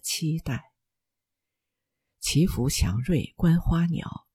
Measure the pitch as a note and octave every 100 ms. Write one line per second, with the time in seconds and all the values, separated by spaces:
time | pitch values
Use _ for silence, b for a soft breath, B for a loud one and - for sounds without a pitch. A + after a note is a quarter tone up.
0 | - - D#3+ D#3+ - A#2+ - _ _ _
1 | _ _ _ _ _ _ _ _ _ _
2 | _ _ - C#3 F3+ - B2+ - - G2+
3 | C3 D#3 - - E3+ E3+ - E3 E3+ E3
4 | - - _